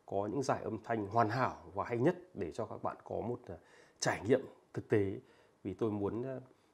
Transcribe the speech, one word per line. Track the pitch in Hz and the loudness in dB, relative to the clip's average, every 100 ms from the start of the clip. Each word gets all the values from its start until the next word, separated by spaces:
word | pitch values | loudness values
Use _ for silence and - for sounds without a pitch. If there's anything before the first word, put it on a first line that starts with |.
| - | -6
có | 98 104 | -2 0
những | 127 | 0
giải | 131 117 | 0 0
âm | - 107 | 0 -6
thanh | - 117 101 | -2 -2 0
hoàn | 110 110 | 4 4
hảo | 120 117 80 - | 4 0 0 -8
và | 92 | -4
hay | 92 120 | -2 2
nhất | 135 175 - | 2 2 -4
để | - 87 | -6 -4
cho | - 107 | -4 -6
các | 110 | -4
bạn | - - | -6 -6
có | - 101 | -6 -4
một, | 98 123 - | -2 -4 -8
à, | 87 - - - - | -14 -14 -20 -20 -4
trải | - 104 90 | -2 0 4
nghiệm | 131 - - _ | 4 4 -16 _
thực | - - | -8 2
tế. | 110 98 110 - - - _ | 4 4 -2 -10 -20 -20 _
Vì | - | -8
tôi | 92 117 | -2 0
muốn, | 104 101 110 | 2 0 -2
à, | 131 131 127 _ _ | -4 -8 -12 _ _